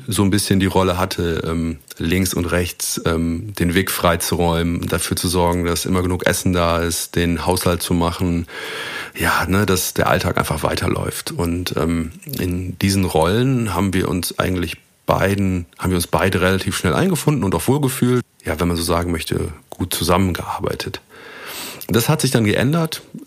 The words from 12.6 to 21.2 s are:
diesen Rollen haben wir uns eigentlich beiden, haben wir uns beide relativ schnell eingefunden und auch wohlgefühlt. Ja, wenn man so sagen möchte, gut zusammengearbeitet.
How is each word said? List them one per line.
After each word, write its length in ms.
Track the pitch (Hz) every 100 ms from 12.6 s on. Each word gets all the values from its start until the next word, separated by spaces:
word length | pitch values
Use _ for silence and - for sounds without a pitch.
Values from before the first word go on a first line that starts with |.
| 92 90
diesen 260 | 98 98
Rollen 720 | 90 80 80 110 131 127 113
haben 200 | 90 98
wir 140 | 92 -
uns 300 | 90 - -
eigentlich 380 | 92 92 82 - _ _ -
beiden, 600 | - 95 101 95 92 85 -
haben 140 | 95
wir 60 | 90
uns 100 | -
beide 340 | 82 92 92
relativ 360 | 90 95 98 85
schnell 180 | 92
eingefunden 480 | 69 185 160 - 127
und 100 | 98
auch 140 | 82 -
wohlgefühlt. 580 | 143 139 - 123 123 - _
Ja, 160 | - 82
wenn 80 | 85
man 80 | 85
so 80 |
sagen 260 | 82 85 87
möchte, 380 | 82 - 85 85 80 -
gut 220 | - 92
zusammengearbeitet. 1080 | - 78 90 95 87 - - - - - - - -